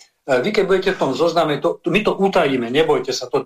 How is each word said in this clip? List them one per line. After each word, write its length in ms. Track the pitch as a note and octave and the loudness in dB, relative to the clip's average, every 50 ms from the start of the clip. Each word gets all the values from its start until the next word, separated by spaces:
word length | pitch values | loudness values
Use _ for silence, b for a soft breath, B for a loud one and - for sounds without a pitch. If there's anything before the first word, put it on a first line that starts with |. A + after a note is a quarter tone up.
| b b b b _ | b b b b _
e, 160 | - C3+ B2 | -2 0 0
vy 100 | C3 G3+ G#3+ | 0 0 0
keď 80 | G#3+ F#3+ | 0 0
budete 260 | F3+ F#3+ F#3 - F#3+ - | 2 2 0 0 0 -2
v 60 | - E3 | -2 -2
tom 80 | C#3 | -2
zozname, 480 | C3+ C3+ D#3+ E3+ D#3+ E3+ D#3+ D3+ D3 C#3 | 0 0 0 0 2 2 0 0 0 -2
to, 240 | - E3+ - - - F3 | -2 -2 -2 -2 -2 -2
my 120 | D#3+ G#3 | 0 0
to 160 | G#3+ F#3 - | 0 0 0
utajíme, 560 | - G3 G3 F#3 F#3+ E3 C#3 C3+ B2 A#2 A2+ | 0 0 0 2 2 2 2 0 -2 -2 -2
nebojte 400 | B2 D3 - - - F#3 - - | 0 2 2 2 2 0 0 -4
sa, 160 | - - B2+ - | -6 -6 -6 -4
to, 160 | - C3+ C3+ | -4 -4 -4